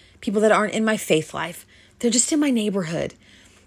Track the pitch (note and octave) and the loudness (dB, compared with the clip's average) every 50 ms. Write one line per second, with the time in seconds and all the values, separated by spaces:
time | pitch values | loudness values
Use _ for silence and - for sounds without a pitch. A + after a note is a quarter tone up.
0 | - - _ _ - A#3 G3 G#3+ G#3 A3 G3+ F#3 G#3+ G#3 - G#3+ A3 A3 A3 G#3+ | -20 -20 _ _ -6 -4 0 2 4 4 4 4 2 0 -2 -2 0 0 0 -2
1 | - - F3 D#3 D3+ - - - D#3+ E3 F3 - - _ - - - _ _ _ | 0 2 2 2 2 -4 -8 -8 -8 -8 -10 -16 -20 _ -20 -20 -20 _ _ _
2 | - A#3+ A3 B3+ - - D#4+ D4 D4+ C#4+ B3+ A3+ G#3 G#3 F#3 G3 F3 D#3+ E3+ D3 | -2 0 2 2 0 2 2 2 2 2 2 0 0 0 -2 -2 -4 -4 -4 -6
3 | C#3+ - - - _ - - - - - - _ _ | -6 -6 -10 -16 _ -20 -20 -20 -20 -20 -20 _ _